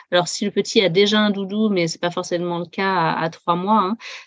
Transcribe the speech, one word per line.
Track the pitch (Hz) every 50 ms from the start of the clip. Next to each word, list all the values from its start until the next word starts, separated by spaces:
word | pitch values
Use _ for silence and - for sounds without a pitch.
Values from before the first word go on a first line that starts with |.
| - -
Alors, | 180 175 175 -
si | - - 214
le | 202
petit | - 208 - - - 226
a | 196 175
déjà | 165 190 202 208 208 214
un | 214 208
doudou, | 196 196 196 185 196 214 220 214
mais | 202 180 170 165
c'est | - -
pas | - 175
forcément | 170 185 180 - 180 170 175 175 170 170
le | 175
cas | 165 - - 196 196
à, | 190 180 160 160 165 -
à | 160 165
trois | 165 - - - 175
mois, | 175 180 202 220 214
hein, | 190 185 226 - - - - - -